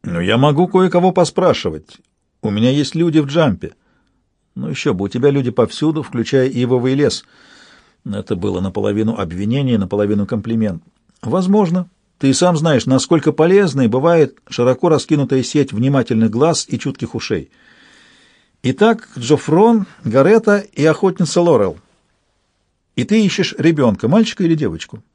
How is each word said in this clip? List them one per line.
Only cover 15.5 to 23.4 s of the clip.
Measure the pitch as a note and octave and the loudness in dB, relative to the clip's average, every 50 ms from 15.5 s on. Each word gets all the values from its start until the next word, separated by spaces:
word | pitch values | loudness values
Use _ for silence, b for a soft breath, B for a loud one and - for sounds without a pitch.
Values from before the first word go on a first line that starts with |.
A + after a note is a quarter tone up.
| - D3+ C#3 C3+ | 0 0 0 0
внимательных | - G#2 B2 C3+ C#3+ C3+ E3 - A#2+ A2 A2+ A2 | -2 -2 0 2 2 0 0 0 0 0 2 0
глаз | G#2 A#2+ D3 E3+ D#3 - - - | 2 2 2 2 2 -2 -4 -6
и | - | -8
чутких | - - C#3 C3+ - - - - | -6 -6 -8 -8 -8 -10 -8 -8
ушей. | A2+ - - G#2+ E2 C#2 _ b b b b b b b b b b b b b b b b b b b b b b - | -10 -6 -4 -6 -6 -6 _ b b b b b b b b b b b b b b b b b b b b b b -6
Итак, | B2 - - G#3 A3+ A3+ A3 - _ - | -4 0 2 2 2 2 0 -6 _ -14
Джофрон, | C3 A#2 A#2+ D3+ - - - D3+ F3 G#3+ A#3 A#3 A3 F#3+ - - _ | -12 0 0 0 0 2 0 2 4 4 4 4 2 0 -4 -12 _
Гарета | - - G#2+ C3+ C3+ F3 G#3+ A3+ A3 G#3+ G3+ G3+ | -6 0 2 2 4 6 4 4 4 2 0 0
и | G3 _ _ - C#3+ | -2 _ _ 0 0
охотница | D#3+ D#3 - - F#3+ F3 - F3+ D3+ - F3 | 0 2 2 0 -2 0 0 -4 0 0 0
Лорел. | F3 F3 D3+ A2+ G2+ F#2 D#2 - _ _ _ _ _ _ _ _ _ _ _ _ _ _ _ _ _ _ _ _ _ _ _ | 2 4 2 2 2 0 -4 -10 _ _ _ _ _ _ _ _ _ _ _ _ _ _ _ _ _ _ _ _ _ _ _
И | - A#2+ | -8 -2
ты | - G#3 A3 G#3+ | 0 2 2 2
ищешь | G3 - - | 2 0 -2